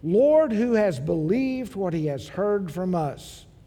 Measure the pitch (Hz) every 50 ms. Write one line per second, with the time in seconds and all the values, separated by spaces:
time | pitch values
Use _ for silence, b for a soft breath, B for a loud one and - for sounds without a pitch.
0 | - 156 175 208 262 294 302 311 320 285 220 202 240 247 233 214 208 196 165 127
1 | 135 160 175 160 156 156 196 254 269 262 262 254 254 196 - 190 196 180 165 170
2 | 156 151 143 127 - - - 180 196 208 208 202 196 170 143 170 185 185 180 170
3 | 156 143 123 - - - - - - - - - -